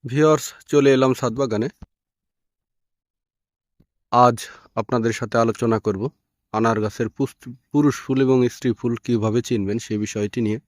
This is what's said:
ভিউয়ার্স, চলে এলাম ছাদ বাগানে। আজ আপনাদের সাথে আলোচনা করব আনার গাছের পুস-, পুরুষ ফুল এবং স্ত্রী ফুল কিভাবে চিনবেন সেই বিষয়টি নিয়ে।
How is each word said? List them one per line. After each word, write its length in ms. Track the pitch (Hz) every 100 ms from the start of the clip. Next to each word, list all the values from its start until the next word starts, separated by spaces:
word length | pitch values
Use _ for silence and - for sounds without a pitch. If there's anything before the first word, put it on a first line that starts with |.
ভিউয়ার্স, 400 | 123 135 156 151 - - _
চলে 180 | 143 139 135
এলাম 160 | 131 127
ছাদ 140 | 123 113
বাগানে। 280 | 135 107 113 _ - _ _ _ _ _ _ _ _ _ _ _ _ _ _ _ _ _ _ _ _ _ _
আজ 240 | 120 123 117 - - _ -
আপনাদের 320 | 110 123 117 110
সাথে 180 | 110 117
আলোচনা 340 | 113 107 117 110 107
করব 160 | 98 123 _ _ _ _
আনার 260 | 110 113 110
গাছের 240 | 107 - 113 -
পুস-, 380 | 139 - - 127 _
পুরুষ 240 | 147 147 -
ফুল 140 | - 135 131
এবং 120 | 131 123
স্ত্রী 160 | - 127 113
ফুল 140 | 120 117
কিভাবে 360 | - 120 110 113 -
চিনবেন 300 | 113 98 113 -
সেই 120 | 107
বিষয়টি 360 | 104 107 104 - 110
নিয়ে। 120 | 107